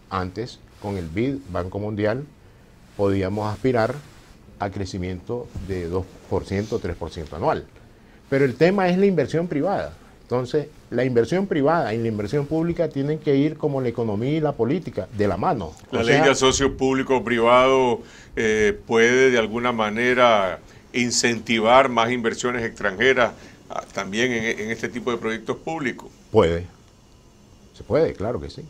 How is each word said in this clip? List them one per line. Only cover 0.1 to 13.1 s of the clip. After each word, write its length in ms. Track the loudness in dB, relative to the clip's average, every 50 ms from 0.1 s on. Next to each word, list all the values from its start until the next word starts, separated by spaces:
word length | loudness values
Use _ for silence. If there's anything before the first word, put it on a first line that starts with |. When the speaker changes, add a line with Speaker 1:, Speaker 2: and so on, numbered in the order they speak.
| -6 -6 -6 -6 -8 -10 -10 -10 -12 -20 -20 -20 -20 -12
Speaker 1:
con 160 | -8 -8 -6
el 100 | -6 -8
bid, 300 | -6 -4 -2 -2 -2 -4 -6 -10 -8
Banco 280 | -6 -6 -6 -6 -8 -8
Mundial, 460 | -6 -6 -4 -2 -2 -2 -2 -4 -8 -12 -18 -20 -20 -20 -20 -20 -20 -20 -20 -20 -20 -16 -6
podíamos 560 | -2 0 0 0 0 0 -2 -2 -4 -4 -4
aspirar 420 | -6 -2 -2 0 2 2 0 0 -2 -8 -14 -18 -20 -20 -20 -20 -20 -20 -20 -20 -10 -8
a 120 | -8 -6
crecimiento 760 | -6 -6 -8 -6 -6 -6 -6 -6 -8 -8 -8 -8 -8 -8 -8 -12 -12 -12 -8 -6
de 200 | -6 -6 -4 -4
dos 160 | -4 -4 -4 -6 -14 -20 -8 -4
por 160 | -4 -4 -4
ciento, 340 | -2 -4 -4 -2 -4 -6 -6
tres 180 | -4 -6 -8
por 140 | -8 -10 -10
ciento 260 | -10 -12 -12 -10 -8
anual. 280 | -4 -2 -2 -2 -4 -6 -12 -20 -20 -20 -20 -20 -20 -20 -20 -20 -20 -8 -4
Pero 160 | 0 0 0
el 120 | 0 2
tema 320 | 4 4 4 4 2 2 2
es 80 | 2 4
la 80 | 4
inversión 400 | 4 4 2 0 0 -2 -2 -2
privada. 500 | -2 -2 -2 -2 0 -2 -2 -4 -6 -12 -16 -20 -20 -20 -20
Entonces, 440 | -8 -4 -4 -4 -2 -2 -2 -4 -4 -4 -12 -20 -12 -6
la 140 | -2 -2 0
inversión 420 | 2 2 2 2 2 0 -2 0
privada 480 | 0 0 2 2 2 2 2 0 -2 -2
y 40 | -2
la 100 | -2 -2
inversión 360 | -2 -4 -4 -2 -2 -4 -2
pública 440 | -2 -2 -2 -2 -2 -2 -2 -4 -2
tienen 300 | -2 -4 -2 -2